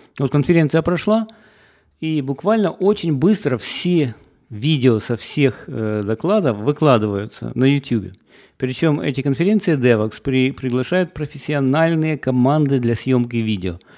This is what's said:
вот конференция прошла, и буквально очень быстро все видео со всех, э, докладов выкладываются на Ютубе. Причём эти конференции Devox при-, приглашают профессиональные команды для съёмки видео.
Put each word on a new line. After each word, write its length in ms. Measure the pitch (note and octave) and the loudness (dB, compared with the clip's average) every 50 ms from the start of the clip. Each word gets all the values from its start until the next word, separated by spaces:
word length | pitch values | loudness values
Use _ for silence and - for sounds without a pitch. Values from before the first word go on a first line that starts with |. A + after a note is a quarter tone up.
| - _ _ - | -20 _ _ -4
вот 140 | C#3+ C3 | -2 0
конференция 500 | - D3 C#3 - F3 E3 D#3+ C#3+ - E3 | 2 2 2 4 4 4 4 4 2 0
прошла, 460 | D#3+ - F3+ E3 - - G#3+ A3+ A3 A3 - - _ _ _ _ _ _ _ _ _ _ _ _ | 0 0 -2 -2 0 0 0 0 0 -2 -8 -16 _ _ _ _ _ _ _ _ _ _ _ _
и 200 | - D#3+ D#3 D3+ | -4 -2 -2 -2
буквально 500 | C3+ C3 C#3 - - F#3 A3 A3+ G#3 E3+ | -2 -4 -6 -4 -2 0 2 2 2 0
очень 440 | - - - G3 - - - E3 D3+ | -2 0 0 0 0 0 0 -2 0
быстро 420 | C3 C3 F#3+ G#3+ - - C#3+ B2+ A2+ | 2 4 2 2 2 0 -2 -2 -2
все 580 | - - - - - F3 F3+ E3+ D3+ B2+ A2 - - _ _ _ _ - | -4 -6 -8 -4 -2 0 2 2 2 0 -2 -8 -16 _ _ _ _ -16
видео 500 | A#2+ G#2 A2 D3+ D#3+ C#3 A#2+ C3 A#2 A2 | -10 -6 -2 0 0 4 4 4 4 4
со 160 | - - A#2+ | 0 -4 -6
всех, 480 | A2 - - - D3 C#3+ C3 - - - - | -6 -6 -6 -2 0 0 0 0 -2 -10 -12
э, 360 | C3 A#2+ A2 G#2+ G#2+ G#2+ G#2 | -8 -6 -4 -4 -2 -2 -2
докладов 540 | G2 A2+ A2 - E3 G3+ A3 F#3 C#3+ A2 G2+ | -2 -4 -2 -2 0 0 0 2 0 -2 -2
выкладываются 920 | G#2 B2+ D3 C#3+ D#3 D3+ C3 A2 G#2 G#2+ G2+ G2 G2+ A2 - - A2+ A#2 A#2 | -2 -2 -2 0 2 4 4 4 2 0 -2 -4 -6 -8 -10 -12 -12 -8 -2
на 100 | A#2+ B2+ | 0 2
Ютубе. 460 | C3+ C#3+ C#3+ C#3 - B2 A2+ F#2 F#2 F#2 - _ _ _ - - _ _ - | 2 2 2 0 -2 -4 -4 -4 -6 -12 -18 _ _ _ -20 -20 _ _ -6
Причём 420 | - B2+ B2+ - E3 E3 D3 D3 | -6 -6 -4 0 0 0 0 0
эти 220 | F3+ D#3 C3 C3+ | -2 -4 -4 -2
конференции 540 | C3+ C#3+ C3+ - E3+ F#3+ A3 G#3 - - D#3+ | -2 -2 0 0 2 2 2 2 2 0 0
Devox 460 | C#3 A#2+ B2 A#2 G#2+ G#2+ A2 - - | 2 4 4 4 2 2 -2 -6 -6
при-, 300 | - - C3 C3 B2+ C3 | -6 -2 0 2 0 0
приглашают 640 | C#3+ - - B2+ A#2+ B2+ B2+ - - F#3 F#3 D#3+ - | -2 -4 -6 -4 -2 -2 -2 -2 -2 -2 -2 -2 -4
профессиональные 1040 | - D3+ C#3 - C#3+ - - D3+ C#3+ C#3 C3 C3+ D#3 D#3+ E3 E3 D#3+ D#3 D#3 D#3 D3 | -8 -10 -10 -10 -10 -8 -4 -2 0 0 0 2 2 2 2 2 0 0 -2 -2 -2
команды 640 | - C3+ B2+ B2+ B2 C3+ C#3+ D#3 D3+ C#3 C#3 C3 | -2 0 2 2 4 4 4 2 2 2 2 0
для 160 | B2 A#2 A#2 | 0 0 -2
съёмки 420 | A2+ - C3 C3 B2 A#2+ A#2+ A#2+ A#2 | -2 0 0 0 0 0 0 -2 -2
видео. 420 | A2 A2 A2 G2 F2 F#2+ E2+ E2+ - _ - | -2 -2 -2 -2 -4 -6 -8 -8 -12 _ -20